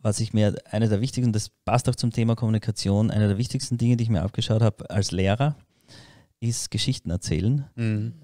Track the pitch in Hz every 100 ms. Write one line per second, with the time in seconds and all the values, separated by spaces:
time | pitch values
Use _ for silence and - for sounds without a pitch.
0 | 110 101 113 107 104 95 - 107 113 101
1 | 131 - 123 107 - _ - 123 - 120
2 | 123 117 117 113 110 110 - 104 98 101
3 | 110 107 107 98 123 - - 120 120 120
4 | 117 101 92 - - 110 113 - - 90
5 | 95 90 95 107 143 147 _ _ _ -
6 | - - _ _ 117 117 - 104 - 139
7 | - 87 - 78 98 143 139 - 113 107
8 | 113 -